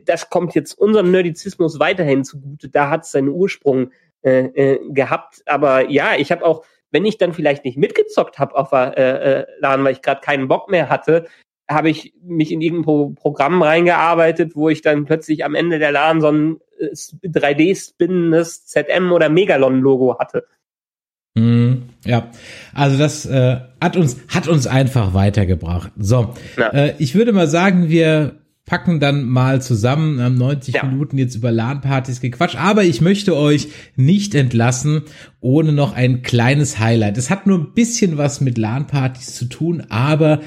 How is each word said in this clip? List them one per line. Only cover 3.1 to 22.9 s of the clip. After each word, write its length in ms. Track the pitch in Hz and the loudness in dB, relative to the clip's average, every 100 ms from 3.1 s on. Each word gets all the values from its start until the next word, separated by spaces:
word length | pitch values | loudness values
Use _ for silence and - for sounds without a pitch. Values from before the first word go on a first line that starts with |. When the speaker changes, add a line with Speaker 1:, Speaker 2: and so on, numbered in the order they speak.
Speaker 1:
seinen 180 | 143 139 | -4 -2
Ursprung, 600 | 170 190 - 139 131 127 _ _ _ | -2 -4 -2 -2 0 -4 _ _ _
äh, 240 | 151 131 131 | 0 0 0
äh, 320 | 139 135 131 - | 0 0 0 -2
gehabt. 520 | 135 127 160 - _ - | -4 -2 -4 -8 _ -4
Aber 440 | 143 147 131 120 | 0 2 2 2
ja, 260 | 135 190 165 | 0 0 0
ich 140 | 143 | -2
habe 140 | 175 165 | 0 0
auch, 180 | 160 - _ _ | -2 -6 _ _
wenn 140 | 190 208 | -2 -2
ich 120 | 214 | 0
dann 160 | 175 | -2
vielleicht 300 | 165 143 139 131 | 0 -2 -2 -6
nicht 120 | 127 | -2
mitgezockt 640 | 190 - 415 - - - | 0 0 0 -2 -4 -4
hab 140 | 139 | -4
auf 160 | 139 139 | -2 0
der, 260 | 135 127 - | 0 0 0
äh, 420 | 127 135 143 135 | 0 0 0 -2
äh, 40 | - - | -4 -6
lan, 240 | 139 135 | -2 0
weil 100 | 135 | 0
ich 80 | 131 | -2
grad 200 | - 139 | -4 -4
keinen 260 | - 143 131 | -2 -4 0
Bock 200 | 160 - | -2 0
mehr 200 | 180 131 | -2 0
hatte, 360 | - - 165 165 _ _ _ - | -2 0 0 -2 _ _ _ -4
habe 200 | 151 156 | 0 0
ich 240 | 151 - _ | -2 -8 _
mich 280 | 175 165 156 | -6 -4 -2
in 80 | 165 | -2
irgendein 220 | 160 170 151 | -2 -2 0
Pro-, 240 | 151 143 | 0 -2
Programm 500 | 147 151 143 139 180 | -4 -4 0 0 2
reingearbeitet, 920 | 151 165 175 165 160 170 160 160 165 147 | 2 4 4 2 2 2 2 2 -4 -2
wo 100 | 160 | -2
ich 120 | 156 | 0
dann 240 | 156 147 147 | 0 0 0
plötzlich 400 | 160 - 156 147 | -4 -2 -4 -2
am 100 | 147 | -2
Ende 240 | 170 160 | -2 0
der 120 | 151 | 0
lan 260 | 143 156 160 | 2 2 2
so 80 | 151 | 2
ein, 260 | 151 151 160 _ - | 2 0 -4 _ -10
äh, 60 | 156 | -8
s-, 280 | 151 - 147 | -8 -16 -14
drei 320 | 180 151 143 | -6 -2 0
D 200 | 147 165 190 | 2 0 0
spinnendes 880 | - - 170 185 170 160 165 - - | -8 -4 -2 0 2 0 0 -8 -6
Z 240 | 151 147 | -4 -2
M 220 | 180 180 | -2 2
oder 160 | 175 156 | 2 4
Megalon-Logo 880 | 160 196 147 131 131 135 131 127 117 | 2 2 2 2 2 2 2 2 -2
hatte. 260 | 131 123 - _ _ _ _ _ _ _ _ 113 | -6 -6 -10 _ _ _ _ _ _ _ _ 0
Speaker 2:
Mhm, 460 | 117 117 120 127 - _ - | 4 4 4 0 -4 _ -2
ja, 260 | 120 - - - - - | -2 -2 -12 -20 -20 -12
also 240 | - 143 | -2 2